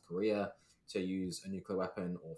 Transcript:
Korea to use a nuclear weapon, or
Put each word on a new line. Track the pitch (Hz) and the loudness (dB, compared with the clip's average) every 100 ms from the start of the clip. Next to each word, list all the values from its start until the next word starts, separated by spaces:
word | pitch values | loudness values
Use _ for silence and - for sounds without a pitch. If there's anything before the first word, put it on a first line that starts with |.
| - | -6
Korea | 87 107 104 98 - - - - | 0 4 4 0 -4 -20 -20 -4
to | 101 | 0
use | 92 95 92 87 98 | 2 2 0 -2 -4
a | |
nuclear | 95 - 92 | -6 0 0
weapon, | 90 - 90 87 | 0 0 -2 -2
or | 80 | -6